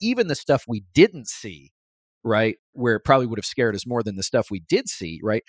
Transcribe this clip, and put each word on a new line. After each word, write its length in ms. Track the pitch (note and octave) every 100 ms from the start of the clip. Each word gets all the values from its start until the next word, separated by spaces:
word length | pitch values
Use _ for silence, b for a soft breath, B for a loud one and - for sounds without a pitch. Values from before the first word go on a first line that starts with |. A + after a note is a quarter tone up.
Even 280 | A3 B3 F#3
the 60 | C#3+
stuff 280 | - C3 -
we 160 | G#2+ F#2+ D3
didn't 320 | F#3 D#3+ A2
see, 440 | - G#2+ D#2 C#2 _ _ _ _ _
right, 320 | A#2 G#2+ A2 - _
where 240 | - A#2+ G#2+
it 60 |
probably 260 | - C3+ B2
would 100 | G#2
have 80 | -
scared 300 | - A#2 G2
us 100 | B2
more 160 | A#2+
than 140 | G#2+ F#2+
the 80 |
stuff 260 | - A#2+ -
we 120 | G2
did 280 | E2 G3+ G#3
see, 300 | - E2 D#2+
right? 220 | G#2+ A2